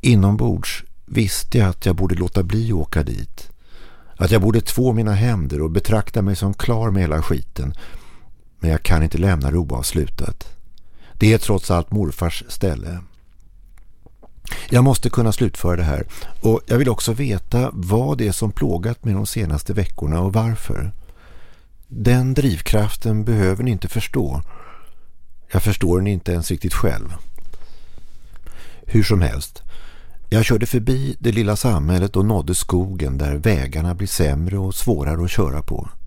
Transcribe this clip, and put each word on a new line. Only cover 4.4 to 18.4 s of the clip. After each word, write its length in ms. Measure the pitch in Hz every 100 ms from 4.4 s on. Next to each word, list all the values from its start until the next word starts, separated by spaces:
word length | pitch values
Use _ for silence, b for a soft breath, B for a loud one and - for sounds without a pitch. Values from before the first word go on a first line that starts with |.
borde 180 | 95 113
två 320 | - - 127
mina 200 | 113 107
händer 500 | 101 120 110 71 71
och 80 | 78
betrakta 520 | 85 - 107 - -
mig 140 | 98 98
som 180 | 98
klar 360 | 101 - 117 110
med 120 | 98
hela 200 | 87 78
skiten. 520 | 78 76 - - 67 - B B B B B - - -
Men 100 | 82
jag 120 | 80
kan 200 | - 80
inte 160 | 78 -
lämna 320 | 95 87 67
det 80 | 80
oavslutat. 1000 | 73 64 62 85 71 - 71 - - - - - b b b
Det 200 | b 107
är 60 | 113
trots 320 | - 98 -
allt 200 | 87 82
morfars 540 | 107 90 67 85 - -
ställe. 500 | - 98 67 50 87 90 - - - - - - - - - - - - - - B B
Jag 140 | 123
måste 260 | 131 131 -
kunna 220 | - 113
slutföra 440 | 104 113 - 90 87
det 60 |
här. 240 | 85 71 - B B B
Och 180 | - 113 -
jag 120 | 120
vill 100 | 127
också 240 | 113 -
veta 580 | 113 110 98 - 120 127
vad 460 | - 87 107 135 139
det 100 | 110
är 40 |
som 200 | 95